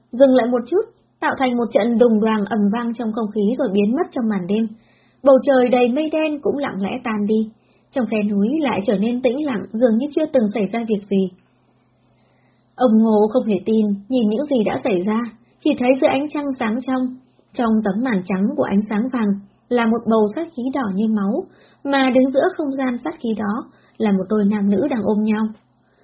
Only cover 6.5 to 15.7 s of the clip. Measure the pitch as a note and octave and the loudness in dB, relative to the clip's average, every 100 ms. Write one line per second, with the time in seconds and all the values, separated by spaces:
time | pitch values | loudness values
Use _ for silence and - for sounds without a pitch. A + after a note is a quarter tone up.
6.5 | C#4 C#4 G3 G3 B3+ A#3+ G#3+ G3+ A3 A3 | -4 -6 -6 -6 -6 -6 -4 0 0 -2
7.5 | - _ _ _ C4+ G#3 G#3+ G#3 G3+ G#3 | -8 _ _ _ -6 -2 -2 -2 0 0
8.5 | D#4 C#4 G3 G#3 F#3+ A3 B3 B3+ C4 D4+ | 0 -2 -2 -2 0 0 0 -2 -2 -4
9.5 | G#3+ F#3 A3 B3 A3 D4 E4 D#4 C4+ G#3 | -4 -6 0 2 2 -2 -2 0 0 0
10.5 | A3+ G3 A#3 A3 G3+ G3+ G3 F#3 - _ | -2 -4 -4 -4 -4 -2 -2 -2 -6 _
11.5 | _ _ _ _ _ _ _ _ _ _ | _ _ _ _ _ _ _ _ _ _
12.5 | _ _ - B3+ A3 A3 G#3+ G#3+ B3+ A3 | _ _ 0 4 4 4 4 2 2 0
13.5 | F#3 - A3 G#3+ G3+ - B3+ G#3 A3 D4 | -2 0 0 2 -2 -2 0 0 0 0
14.5 | C4 G3+ C4+ C#4 F3+ F#3+ A3 A#3+ - _ | 0 0 -2 -2 0 0 -2 -4 -10 _
15.5 | _ D#4 | _ -2